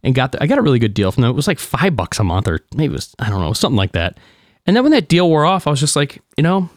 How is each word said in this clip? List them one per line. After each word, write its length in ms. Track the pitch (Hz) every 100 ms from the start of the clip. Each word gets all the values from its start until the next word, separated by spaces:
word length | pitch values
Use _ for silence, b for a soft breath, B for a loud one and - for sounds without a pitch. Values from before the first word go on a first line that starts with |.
and 120 | 165
got 180 | 131 131
the, 100 | -
I 40 | 147
got 100 | 277
a 60 |
really 160 | 214 123
good 160 | 113
deal 180 | 101 95
from 80 | -
them. 120 | 120
It 20 |
was, 140 | 127 147
like, 100 | 165
five 380 | - - 190 131
bucks 220 | 82 -
a 60 |
month, 240 | 98 90 95
or 120 | 80 _
maybe 200 | - 151
it 20 | 69
was, 180 | - -
I 100 | 110
don't 140 | 98
know, 100 | 80
something 240 | 110 214 123
like 160 | 95
that. 240 | 90 87 - b b b b -
And 80 |
then 100 | 214
when 80 | 269
that 160 | 302 151
deal 200 | 170 175
wore 160 | 156
off, 220 | 151 190 147
I 40 |
was 100 | 147
just 160 | 147 147
like, 260 | 143 - _ -
"You 40 |
know 280 | 160 190 180